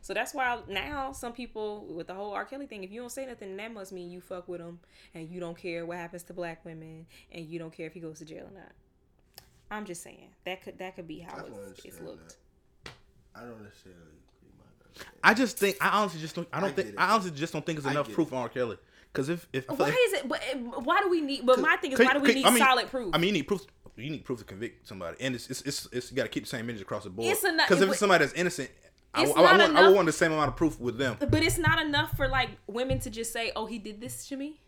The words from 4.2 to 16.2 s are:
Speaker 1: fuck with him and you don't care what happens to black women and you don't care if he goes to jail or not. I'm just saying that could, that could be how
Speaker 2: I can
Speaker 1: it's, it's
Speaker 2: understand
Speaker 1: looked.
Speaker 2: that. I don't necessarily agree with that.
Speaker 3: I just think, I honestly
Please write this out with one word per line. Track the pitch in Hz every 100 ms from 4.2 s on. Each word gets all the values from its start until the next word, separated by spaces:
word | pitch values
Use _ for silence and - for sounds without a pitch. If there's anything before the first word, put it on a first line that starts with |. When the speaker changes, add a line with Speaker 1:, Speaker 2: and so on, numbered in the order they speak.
Speaker 1:
fuck | - 185 175
with | 175
him | 170 170 _ _ - 170
and | 160
you | 180
don't | 170 170
care | 185 170 170
what | 175
happens | 170 175
to | -
black | 180 170 165
women | 175 160 160 160 165 - _
and | 170 160
you | 165
don't | 160
care | 160 160
if |
he | 170
goes | 165 156
to | 156
jail | 160 -
or | 190
not. | - _ _ _ _ _ _ - _ _ _
I'm | 214 202
just | 170
saying | - - - _ 180
that | 185
could, | - -
that | 185 190
could | 165
be | 156
how | 170 175
Speaker 2:
I |
can | -
Speaker 1:
it's, | 107
it's | 98 95 - 82
Speaker 2:
understand | 82
Speaker 1:
looked. | 80 82 - _ _ _ _ -
Speaker 2:
that. | - _ _ _ -
I |
don't | 120 110
necessarily | 101 - 95 87
agree | 80 76 _ _ _ _
with | - _ _ -
that. | - -
Speaker 3:
I | 185
just | 220 247 -
think, | 196 -
I | 190
honestly | 196 208 160